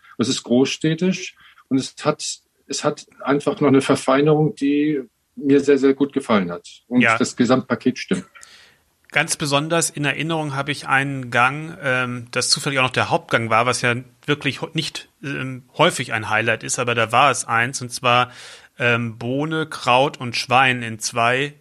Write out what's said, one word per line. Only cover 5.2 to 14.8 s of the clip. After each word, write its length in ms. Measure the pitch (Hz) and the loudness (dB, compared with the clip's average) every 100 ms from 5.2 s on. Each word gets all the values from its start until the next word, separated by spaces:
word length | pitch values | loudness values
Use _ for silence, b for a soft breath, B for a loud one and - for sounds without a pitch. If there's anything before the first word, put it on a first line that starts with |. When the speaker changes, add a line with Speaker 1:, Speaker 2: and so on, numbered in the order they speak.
| _ - | _ -4
Speaker 1:
mir 240 | 143 139 | 2 4
sehr, 180 | 143 139 | 6 4
sehr 160 | 135 | 4
gut 200 | 135 139 | 2 0
gefallen 380 | 139 - 107 87 | -2 0 0 0
hat. 160 | 87 - - _ | -6 -12 -20 _
Und 140 | 123 | 2
Speaker 2:
Ja. 140 | 120 113 | 4 4
Speaker 1:
das 200 | 120 - | 0 0
Gesamtpaket 640 | 120 131 - 120 131 123 | 2 2 0 -2 -2 -4
stimmt. 260 | - 87 - b b b b b _ _ _ | -4 -6 -6 b b b b b _ _ _
Speaker 2:
Ganz 220 | 147 160 - | -2 -2 -4
besonders 540 | 151 139 156 165 160 | 0 0 0 -2 -2
in 160 | - 147 | -2 -4
Erinnerung 500 | 135 151 160 151 135 | -2 -4 -4 -4 -4
habe 160 | 139 | -6
ich 160 | 139 147 | -8 -2
einen 440 | 135 139 135 123 | 0 0 -6 -2
Gang, 460 | 120 127 147 160 170 | 0 0 0 -10 -8
ähm, 460 | 139 127 123 123 120 | -4 -2 -2 -6 -6
das 180 | 127 - | -4 -2
zufällig 300 | - 151 139 | -2 -2 0
auch 40 | |
noch 80 | 127 | 0
der 180 | 120 107 | 0 0
Hauptgang 400 | 165 - 127 113 | -2 0 -2 2
war, 160 | 113 123 | 2 2
was 160 | 120 | 0
ja 140 | 123 120 131 _ - | -2 -2 -6 _ -4
wirklich 360 | 147 147 - | -2 -4 -6
ho-, 80 | 165 | -6
nicht, 360 | 160 | -6